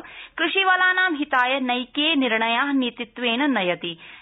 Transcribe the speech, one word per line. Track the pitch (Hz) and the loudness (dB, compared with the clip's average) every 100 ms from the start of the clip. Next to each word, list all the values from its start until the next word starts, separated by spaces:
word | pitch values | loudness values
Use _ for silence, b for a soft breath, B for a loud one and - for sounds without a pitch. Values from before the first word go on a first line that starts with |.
| - B B - | -2 B B -4
कृषिवलानां | 330 381 381 370 370 370 370 285 | -2 2 2 4 4 2 0 0
हिताय | 294 262 247 277 | 0 2 2 0
नैके | 254 247 254 285 302 311 | 0 -2 -4 -2 0 2
निर्णया | 254 220 226 233 285 | 2 2 0 0 0
नीतित्वेन | 277 247 240 233 - 240 233 294 | 0 -2 -4 -10 -4 -2 0 2
नयति, | 233 180 170 175 165 B B | 2 0 -2 -4 -10 B B